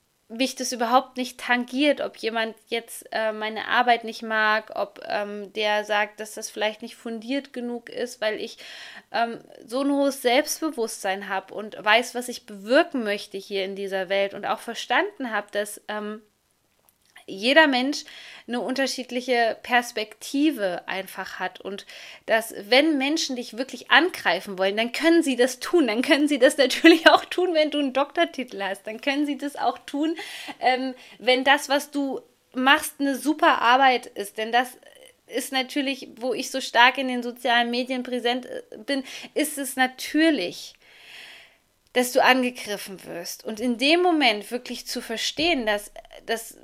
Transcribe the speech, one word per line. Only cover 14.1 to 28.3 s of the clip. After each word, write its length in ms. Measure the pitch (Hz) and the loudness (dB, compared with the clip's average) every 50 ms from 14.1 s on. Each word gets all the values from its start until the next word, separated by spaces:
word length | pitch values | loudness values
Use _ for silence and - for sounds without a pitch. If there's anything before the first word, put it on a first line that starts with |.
| 196 196 196 202 202 | 0 0 0 0 -2
und 100 | 208 202 | -4 -4
auch 140 | - 196 220 | -4 -4 -4
verstanden 720 | - - 233 - - - 240 269 339 415 415 - 269 240 | -4 -8 -10 -8 -4 0 0 0 0 0 -4 -8 -8 -4
hab, 200 | 220 240 247 - | -4 -4 -6 -4
dass, 300 | - 208 208 208 - - - - | -4 -4 -4 -4 -8 -12 -10 -10
ähm, 340 | 208 214 208 208 214 214 214 _ _ _ _ _ _ _ _ _ _ _ _ _ _ _ _ _ _ - - - | -8 -6 -6 -8 -10 -12 -16 _ _ _ _ _ _ _ _ _ _ _ _ _ _ _ _ _ _ -20 -16 -14
jeder 380 | - 190 202 247 277 320 320 302 | -8 -2 0 4 6 8 8 8
Mensch 360 | 269 247 254 269 294 - - - - - - - - - - - | 6 4 2 0 -2 -4 -8 -12 -16 -20 -20 -20 -20 -18 -10 -6
eine 120 | 233 247 | -6 -4
unterschiedliche 1000 | 202 208 254 254 269 254 - - 247 - 240 247 247 262 247 240 233 226 - - | -4 -2 -2 -2 -2 -2 -2 -6 -8 -6 -6 -6 -2 0 2 2 2 2 0 -4
Perspektive 1300 | - - 247 240 247 247 - 220 214 214 - - - - - 277 294 320 285 233 202 185 175 165 - - | -2 0 2 2 2 0 -4 -6 -6 -6 -10 -14 -10 -4 0 2 2 2 2 2 0 -2 -2 -4 -6 -8
einfach 520 | - 190 190 190 - - 190 - - - | -8 -8 -8 -10 -10 -12 -12 -10 -8 -8
hat 220 | 185 185 - - | -8 -8 -8 -10
und 240 | - 196 196 196 - - - - - - - - _ | -10 -10 -10 -10 -12 -16 -18 -18 -18 -20 -20 -12 _
dass, 280 | - 214 226 214 - - - | 0 0 0 0 -2 -8 -12
wenn 400 | 202 202 233 262 302 330 311 269 | 0 4 6 6 6 6 4 2
Menschen 380 | 269 277 302 320 - - 262 | 2 0 0 0 -2 -4 -4
dich 220 | 240 240 - - 214 | -6 -8 -8 -6 -6
wirklich 340 | - - - 240 - - | -6 -6 -8 -12 0 4
angreifen 640 | - 262 311 370 - - - 202 170 185 190 - 196 180 | 6 6 6 4 0 -2 0 0 0 0 -2 -4 -4 0
wollen, 180 | 190 196 202 | 0 0 2
dann 160 | 214 226 240 | 0 -2 -2
können 300 | - - 277 330 339 339 | -2 0 4 4 6 6
sie 140 | 311 277 254 | 4 2 2
das 240 | 233 247 254 - - | 2 2 2 0 -4
tun. 280 | - - - 349 302 233 | -4 0 2 2 4 2
Dann 140 | 208 226 | 2 0
können 260 | 254 - - 269 302 294 | 2 2 4 4 4 2
sie 120 | 294 254 | 4 6
das 180 | 233 277 269 - | 6 6 6 4
<laughs> 0 | |
natürlich 500 | 262 254 - - - 330 339 320 - 320 | 2 2 2 6 8 8 8 10 10 8
auch 180 | 294 - - | 8 8 6
tun, 280 | - - - 359 370 339 | 0 -2 -2 0 2 2
wenn 180 | 311 302 302 | 2 2 2
du 80 | 285 294 | 2 0
einen 140 | 294 269 247 | -2 0 0
Doktortitel 680 | 262 285 285 - - 339 330 | 0 -2 0 0 0 0 0